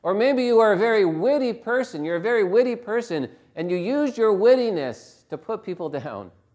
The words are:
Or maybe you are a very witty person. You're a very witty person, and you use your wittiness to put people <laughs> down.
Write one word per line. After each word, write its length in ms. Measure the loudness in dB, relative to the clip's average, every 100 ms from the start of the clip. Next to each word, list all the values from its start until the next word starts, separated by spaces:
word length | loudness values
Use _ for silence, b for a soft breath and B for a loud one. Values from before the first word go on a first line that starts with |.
Or 100 | -2
maybe 300 | 0 2 2
you 160 | 4 4
are 120 | 6
a 40 | 4
very 280 | 2 2
witty 500 | 2 2 0 0 0
person. 500 | -4 -4 -4 -4 -6
You're 120 | -4 -4
a 40 |
very 240 | 0 0
witty 320 | 2 2 2 -2
person, 540 | -4 -6 -4 -6 -6 B B -10
and 140 | -4
you 60 | -4
use 400 | -2 -2 -2 0
your 160 | 2
wittiness 960 | 4 4 4 2 -2 -6 -8 -16 _ _
to 100 | -14
put 260 | -10 -10
people 240 | -10 -8 -8
<laughs> 120 | -8
down. 300 | -10 -12 -14 _ _